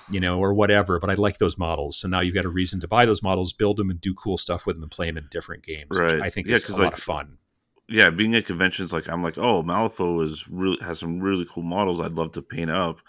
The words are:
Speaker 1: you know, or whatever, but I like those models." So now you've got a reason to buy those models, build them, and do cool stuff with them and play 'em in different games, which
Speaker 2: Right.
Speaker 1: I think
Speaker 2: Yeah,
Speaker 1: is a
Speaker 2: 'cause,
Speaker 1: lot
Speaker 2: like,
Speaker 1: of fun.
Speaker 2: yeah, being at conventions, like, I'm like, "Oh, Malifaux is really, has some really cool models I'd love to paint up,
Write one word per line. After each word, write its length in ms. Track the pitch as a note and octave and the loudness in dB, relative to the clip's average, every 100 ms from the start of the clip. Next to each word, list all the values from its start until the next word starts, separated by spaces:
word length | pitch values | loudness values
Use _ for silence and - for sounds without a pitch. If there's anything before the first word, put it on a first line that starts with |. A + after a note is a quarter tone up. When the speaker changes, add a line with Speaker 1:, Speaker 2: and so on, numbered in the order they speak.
| - | -4
Speaker 1:
you 120 | G2 | -2
know, 180 | F2+ F2+ | 0 2
or 140 | G2 | 2
whatever, 440 | G2+ G2+ G#2 F#2+ F2 | 4 4 4 4 0
but 120 | F#2+ | 0
I 60 | F#2+ | 0
like 240 | G#2 - | 0 2
those 180 | F2+ D#2+ | 0 0
models." 400 | E2 E2 D2 - | -2 -2 -4 -4
So 100 | F#2+ | -2
now 140 | F#2 | 0
you've 140 | F2+ F#2 | 0 0
got 100 | F2+ | -2
a 40 | |
reason 300 | F2+ F#2 F#2+ | -2 -2 -4
to 80 | E2+ | 0
buy 180 | A2+ B2 | 4 6
those 160 | G2+ | 4
models, 300 | F#2+ F#2 F2+ | 2 0 0
build 240 | - G#2 G#2 | 0 2 2
them, 120 | G2 | 0
and 100 | F2 | -2
do 140 | F#2+ | -4
cool 240 | F#2+ G#2 F2+ | -4 -4 -4
stuff 280 | - F2 - | -2 -4 -4
with 120 | D#2+ | -6
them 60 | |
and 80 | D#2 | -8
play 180 | - E2+ | -6 -6
'em 80 | D#2+ | -6
in 100 | D2+ | -8
different 340 | E2+ - D#2+ | -10 -10 -12
games, 360 | - D#2 D2 F#2 | -12 -14 -4 0
which 140 | E2 | 2
Speaker 2:
Right. 100 | D#2+ | 2
Speaker 1:
I 60 | F2 | 0
think 180 | - F2+ | -4 0
Speaker 2:
Yeah, 60 | |
Speaker 1:
is 100 | A#2 | 0
a 40 | - | 0
Speaker 2:
'cause, 100 | F#2+ | 2
Speaker 1:
lot 160 | F2+ | 2
Speaker 2:
like, 0 | |
Speaker 1:
of 60 | - | 0
fun. 380 | - D2+ C#2+ C#2 _ _ _ _ - | -6 -6 -8 -16 _ _ _ _ 0
Speaker 2:
yeah, 200 | A2 F#2 | 6 6
being 240 | E2+ A2 A#2 | 6 2 2
at 100 | - | 0
conventions, 480 | E2+ F#2 - F2 | 0 0 0 -4
like, 160 | E2 D#2+ | -4 -4
I'm 120 | E2+ | -4
like, 160 | E2+ D#2 | -4 0
"Oh, 240 | A#2+ F#2+ | 2 2
Malifaux 600 | E2 F#2+ A2+ - F2 E2+ D#2 | 0 0 -2 -2 -2 0 -2
is 220 | D#2 - | -4 -10
really, 300 | F2 F#2+ - | -4 -2 -2
has 180 | F2 D#2+ | -4 -8
some 200 | E2 F2 | -6 -4
really 260 | F#2+ F#2+ E2+ | -2 -2 -4
cool 120 | F2 | -6
models 360 | E2+ F#2 G2 F2 | -4 0 0 0
I'd 140 | E2 | -4
love 180 | E2 D#2+ | -4 -4
to 80 | E2 | -6
paint 300 | - D#2+ E2 | -10 -6 -2
up, 280 | F2 F2 D#2+ | -2 -2 -4